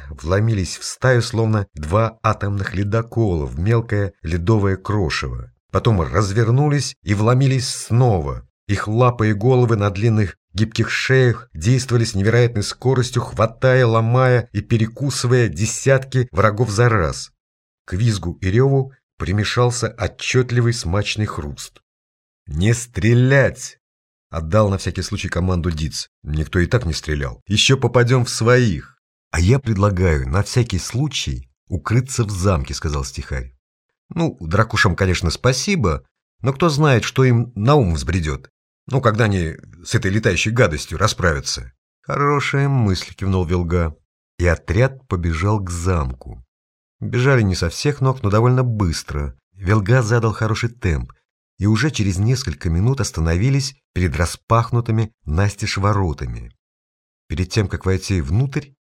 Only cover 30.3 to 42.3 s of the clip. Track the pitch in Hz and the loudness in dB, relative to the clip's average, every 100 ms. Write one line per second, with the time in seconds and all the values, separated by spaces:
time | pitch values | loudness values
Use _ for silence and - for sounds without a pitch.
30.3 | 87 - 127 120 87 - 120 147 - - | -2 0 0 0 -2 -4 -4 -4 -4 -6
31.3 | 64 - _ - 92 - 117 120 - 104 | -8 -10 _ -8 -6 0 0 0 -2 -4
32.3 | 95 101 82 65 - 80 73 67 - - | 0 0 0 -2 -6 -4 -4 -6 -10 -8
33.3 | 67 64 - _ _ _ _ - 170 165 | -8 -10 -16 _ _ _ _ -10 -4 -2
34.3 | - 80 98 110 107 101 85 95 85 85 | -4 -2 0 0 2 2 2 0 0 -2
35.3 | - 123 135 - 190 98 69 - _ _ | -2 0 0 0 0 0 -2 -6 _ _
36.3 | _ 123 139 170 143 156 117 - - 127 | _ -6 0 0 2 4 4 2 2 4
37.3 | 117 120 101 110 151 98 78 64 90 76 | 4 0 -2 2 4 4 0 0 -2 -2
38.3 | 67 - _ _ _ - 135 123 104 110 | -6 -10 _ _ _ -6 0 2 2 2
39.3 | 98 80 - - - - 107 98 104 110 | 0 -2 -6 -16 -20 -4 -2 0 0 0
40.3 | 85 110 120 101 76 - 78 104 - 87 | 0 0 2 2 0 -6 -2 -2 0 0
41.3 | 71 - - 65 - _ _ - 139 143 | 0 -4 -8 -10 -18 _ _ -8 -2 0